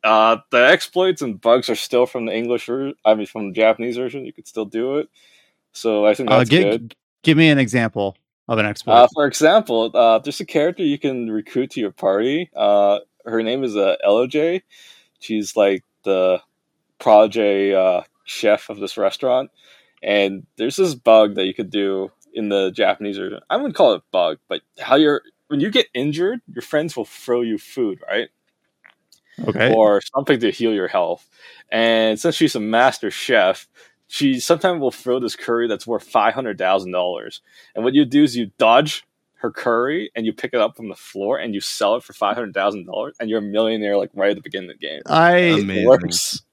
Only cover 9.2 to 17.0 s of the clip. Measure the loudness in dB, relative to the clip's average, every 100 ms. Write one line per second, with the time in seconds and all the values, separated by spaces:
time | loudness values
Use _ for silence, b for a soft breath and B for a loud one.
9.2 | -2 2 4 4 2 -2 0 2 4 4
10.2 | 0 -10 -4 -2 -2 -2 -4 -2 -2 -4
11.2 | -6 -6 -4 -6 -4 -4 -6 -4 -2 0
12.2 | 0 -2 -6 -2 2 4 4 0 -4 _
13.2 | -6 -2 -2 -2 -2 0 0 2 2 2
14.2 | 2 0 -2 -4 _ b b b b _
15.2 | -6 -6 -4 0 2 0 _ _ -2 0
16.2 | 2 0 _ _ _ _ _ _